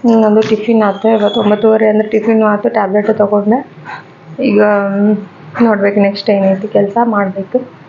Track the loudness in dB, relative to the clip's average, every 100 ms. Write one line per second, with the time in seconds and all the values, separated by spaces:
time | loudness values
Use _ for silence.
0 | 2 2 4 2 2 -2 0 2 0 0
1 | 0 2 0 0 0 2 2 2 2 0
2 | 0 -2 0 0 2 0 -2 -2 0 -2
3 | -2 0 0 0 0 -2 -4 -18 -18 -18
4 | -20 -20 -20 -4 0 2 2 0 -2 0
5 | 0 0 -6 -20 -16 -2 0 2 0 2
6 | 0 -2 -2 0 0 0 -2 -2 0 0
7 | 0 0 -2 -6 -4 -6 -6 -20